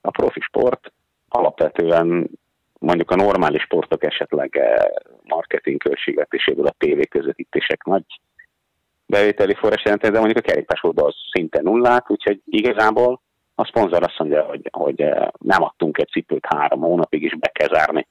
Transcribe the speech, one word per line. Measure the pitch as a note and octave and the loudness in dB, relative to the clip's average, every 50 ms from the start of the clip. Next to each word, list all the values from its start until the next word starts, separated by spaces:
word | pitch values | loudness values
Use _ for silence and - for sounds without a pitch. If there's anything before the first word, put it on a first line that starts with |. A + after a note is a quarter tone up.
A | _ - | _ -6
profi | - - - B2+ - - | -4 -2 -2 -2 -2 -6
sport | - - - - - B2+ - - _ - _ _ _ _ _ _ _ _ | -12 -6 -2 0 0 0 -2 -4 _ -20 _ _ _ _ _ _ _ _
alapvetően | - - - E2 - - D#2+ D#2 - - E2+ E2 E2+ E2 E2+ E2+ E2+ F2 E2 - - _ _ _ _ _ _ _ _ _ | -4 0 0 0 0 0 -2 -2 0 0 0 2 2 2 2 2 0 -2 -2 -4 -8 _ _ _ _ _ _ _ _ _
mondjuk | - E2+ F2 E2+ E2+ - | -2 -2 0 0 0 0
a | F#2 | 2
normális | F2+ G2 G2+ F#2+ F2+ E2 D2+ D2 D#2 | 2 2 2 2 2 2 2 0 -2
sportok | - - - E2+ - - E2 - - | -2 -2 -2 -2 0 -2 -2 -2 -2
esetleg, | D2+ - - - - - D2 C2+ - - | -4 -2 -4 -4 -4 -2 -4 -4 -4 -2
eh, | C#2+ C2 A1 A#1 A#1+ G1+ G1+ G1+ - - _ - _ | 0 2 2 2 2 2 2 0 -2 -8 _ -20 _
marketing | _ - D2+ E2 E2+ - - D2+ _ - C#2 C#2+ | _ -4 -4 -4 -4 -4 -6 -4 _ -4 -6 -2
költségvetéséből | - D2 C#2 C2+ - - - D2+ D2 _ - C2+ - - C#2+ C#2+ D2 | -2 -4 -4 -2 -4 -4 -2 -2 -4 _ -4 -2 -2 -2 0 0 0
a | C#2+ - _ | -2 0 _
tévéközvetítések | - D2 D2 C#2+ C#2 - - - C#2+ C#2 C#2 - C#2 _ - D#2+ - - D#2+ - - | -2 0 0 0 -2 -2 -2 -4 -4 -4 -8 -8 -12 _ -6 -4 -2 -2 -6 -6 -2
nagy | - F#2+ F#2+ D#2+ _ - - _ _ _ _ - _ _ _ _ _ _ _ _ _ _ _ _ | -2 -2 -2 -2 _ -20 -20 _ _ _ _ -20 _ _ _ _ _ _ _ _ _ _ _ _
bevételi | _ G2+ G2+ G#2 G#2 G2+ - G2+ F#2+ G2+ | _ 0 2 2 2 2 2 2 0 2
forrás | - - G#2+ G#2 - - | 0 2 0 0 2 0
jelentenek, | G#2+ G#2 G#2 - A2 G2+ | 0 0 2 2 2 2
de | A2+ | 4
mondjuk | A2 G#2+ A2 A#2 - | 2 4 2 0 0
a | - | 0
kerékpársportban | F2 D2 - - D#2+ - - F2 E2 E2+ D#2 | -2 -2 0 -4 -6 -2 0 0 2 2 2
az | C#2+ C#2+ - - - | 2 0 -2 -12 -6
szinte | - F#2+ E2+ D#2 - D2+ | -4 -4 -4 -2 -2 -2
nullát, | D2+ F2+ G#2+ A#2+ B2 B2 B2 B2 - - | 0 2 2 4 4 4 2 2 2 0
úgyhogy | G2+ - - G#2 G2+ F#2+ _ | -4 -2 0 -2 -2 -2 _
igazából | - - G#2+ G#2+ B2 G#2+ G#2 A2 G#2+ A2 B2 B2 B2 B2+ B2+ _ _ _ _ _ _ _ | -4 -2 0 0 0 0 2 2 2 4 4 2 2 0 -2 _ _ _ _ _ _ _
a | - - | -6 -6
szponzor | - - A#2 G#2+ F2+ F2 F2 | -2 0 0 0 2 2 2
azt | E2+ E2+ - - | 0 0 -2 -4
mondja, | D#2+ D2+ D2 D2+ | -2 0 2 0
hogy, | D2+ C#2+ C#2+ C#2+ D2 - | 0 0 -6 -10 -10 -12
hogy, | - - D2 C#2+ C2+ C2+ | -6 -4 -2 -2 -2 0
eh, | C#2+ D2 - - - - - - | 0 0 0 0 -2 -4 -4 -8
nem | - - F#2+ F#2 | -2 0 2 2
adtunk | D#2 - - _ E2+ D#2 D2+ - | 2 0 -2 _ -4 -2 0 -2
egy | D2+ - | -4 -2
cipőt | - - F2 _ - C#2+ - - | -2 -6 -4 _ -4 -4 -2 -4
három | - D2 D2 D2 C2+ C2+ | -2 -2 0 0 0 0
hónapig, | D2+ E2 F2 F2 E2+ - - D#2 | 0 0 2 0 0 -2 -2 -2
és | D#2 D#2 - D#2+ | -2 -4 -6 -2
be | - - | -4 -6
kell | - - D2+ D2+ | -2 0 -2 2
zárni | E2 D#2 D2+ D2+ D#2+ D#2 C2+ _ | 2 2 2 2 0 -2 -4 _